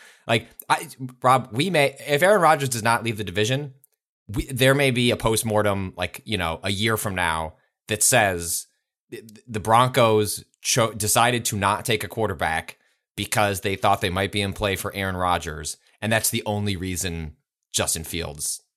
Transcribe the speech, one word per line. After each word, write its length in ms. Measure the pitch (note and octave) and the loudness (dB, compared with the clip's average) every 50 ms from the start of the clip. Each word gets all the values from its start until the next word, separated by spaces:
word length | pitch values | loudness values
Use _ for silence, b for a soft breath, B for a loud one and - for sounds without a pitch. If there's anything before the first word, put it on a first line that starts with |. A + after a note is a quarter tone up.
| B B B B B B | B B B B B B
Like, 180 | A#2 A#2 - - _ - - - | 0 0 0 -4 _ -10 -4 -2
I, 180 | - D#3 E3+ D#3+ - - C3+ B2+ - - - | -2 -2 -2 -6 -12 -12 -12 -12 -8 0 2
Rob, 260 | B2+ C3 C3 A2+ - G#2 | 4 4 4 2 -2 -4
we 180 | A2+ D3+ G3 | -4 -2 0
may, 260 | F3+ D#3 C#3+ C#3 - - A#2+ | 2 2 2 2 0 -4 -4
if 160 | B2+ D3 C#3+ E3+ | -2 0 2 4
Aaron 180 | F#3 G#3 G#3 | 4 4 6
Rodgers 280 | E3+ D#3 D#3+ D3+ C#3 C3+ | 6 4 4 4 2 -2
does 140 | B2+ A#2 G#2 | -4 0 2
not 180 | - - - G#2 | 2 2 2 0
leave 140 | A#2 A#2 | -2 -4
the 80 | G#2 A2 | -4 -6
division, 500 | F#2 F2+ F#2+ G#2+ A2 B2+ C#3 D3 C#3+ C3 _ _ _ _ _ _ _ _ _ _ - | -4 -2 0 0 0 0 -2 -4 -8 -12 _ _ _ _ _ _ _ _ _ _ -8
we, 180 | G2+ - - | -6 -6 -4
there 280 | - C3+ A#2+ C3 C3 C#3 | -4 0 2 4 4 6
may 180 | C#3+ C#3+ C3+ B2 | 6 4 2 2
be 180 | A#2+ A#2+ A#2+ | 2 2 2
a 60 | A2+ | 2
postmortem, 760 | - - A2+ A2+ G#2+ - A2+ G#2+ G#2+ G#2 G#2 G2 G2 G2 F#2+ - | 2 2 0 0 0 0 0 2 2 2 2 2 0 -2 -6 -6
like, 260 | - F2+ F2+ - - - | -6 -6 -6 -6 -10 -10
you 140 | - A2 G2 | -6 -4 -2
know, 220 | F2+ E2 E2 E2 - | -2 -2 -4 -4 -4
a 80 | G2 | -4
year 260 | G2+ F#2+ G#2+ A2+ A2+ | -4 -2 0 0 0
from 200 | G#2 - A2 F#2+ | 0 -2 -4 -2
now 380 | F#2 F2 E2+ D#2+ D#2+ D#2+ D#2 - _ _ _ _ _ _ - | -2 0 0 0 -2 -4 -6 -10 _ _ _ _ _ _ -6
that 160 | A2 G#2 - | -4 0 2
says 640 | - - B2 A2 G2 F#2 E2+ E2+ E2+ E2+ - - - _ _ _ _ _ _ _ _ | 4 4 4 4 4 2 -2 -4 -6 -6 -8 -8 -12 _ _ _ _ _ _ _ _
th-, 140 | - A2 G2+ A2+ G#2 G#2+ - - | -18 -16 -16 -18 -20 -20 -14 -10
the 120 | A#2 G#2+ | -10 -6
Broncos 840 | F2 G#2+ A2 A#2 B2+ B2+ B2+ C#3 A#2+ A2+ A2 G#2+ G#2+ G2+ - - - _ _ _ - | 0 4 6 6 6 4 4 4 4 6 6 4 2 2 -2 -8 -12 _ _ _ -4
cho-, 300 | - - A#2+ A2+ A2+ G#2+ | -2 0 2 2 0 0
decided 520 | A2 G2+ G#2 - B2 A#2 A#2+ B2 A#2+ A#2 | -2 -2 0 2 4 4 4 2 0 -2
to 100 | - - | -4 -2
not 280 | G#2 G2 G2 G#2 G2+ F2+ | 0 0 0 0 0 -2
take 200 | - A#2 G#2 - | -2 -2 -2 -2
a 40 | F#2+ | -4
quarterback 680 | - - A2 G2+ F#2+ D2+ F2 D#2+ D#2+ E2 E2 - - _ _ _ _ _ _ _ _ | -6 -4 -2 -2 -2 -2 -2 -2 -2 -2 -4 -8 -12 _ _ _ _ _ _ _ _
because 440 | - G#2 - - - G#2+ G2+ G2+ F#2 - | -8 -8 -4 0 0 2 2 0 -2 -2
they 120 | G#2 G2 | -4 -2
thought 260 | F#2 - G#2 G2+ G2 | 0 2 2 2 2
they 100 | - G2 | 0 -2
might 200 | E2+ F#2+ G2 G2+ | -2 -2 -2 -2
be 100 | - G#2 | -2 -4
in 120 | G2+ G2 F#2 | -4 -4 -4
play 240 | - G#2+ G2+ F#2+ | -4 -2 -2 -2
for 180 | F2+ - G2+ - | -2 -6 -6 -6
Aaron 220 | G2 G2 F#2+ F#2 | -4 -4 -4 -4
Rodgers. 600 | F2+ F2+ F2+ F2 F2 E2 E2 D2+ D2+ D#2 D#2 - - b b b b | -2 0 0 0 0 -2 -4 -10 -10 -10 -12 -12 -14 b b b b
And 120 | b G#2+ A2+ | b 0 0
that's 180 | A2+ A2 - | 0 0 0
the 120 | - A#2 - | -2 -2 -2
only 300 | G#2+ G#2 G#2 G2+ G#2 G2+ | -2 -2 -2 -2 -2 -4
reason 600 | F2 F2+ F#2+ F#2 E2+ - F#2 E2+ E2 E2 D#2 D2+ _ _ _ _ _ _ _ - | -4 -4 -6 -4 -4 -4 -6 -6 -6 -8 -10 -12 _ _ _ _ _ _ _ -4
Justin 320 | - G2 F2 - E2 D#2+ | -4 -2 -2 -2 -4 -6
Fields 580 | - - E2+ E2 D#2 D2+ D2 - - - - _ _ _ | -6 -8 -6 -6 -8 -8 -8 -8 -8 -8 -10 _ _ _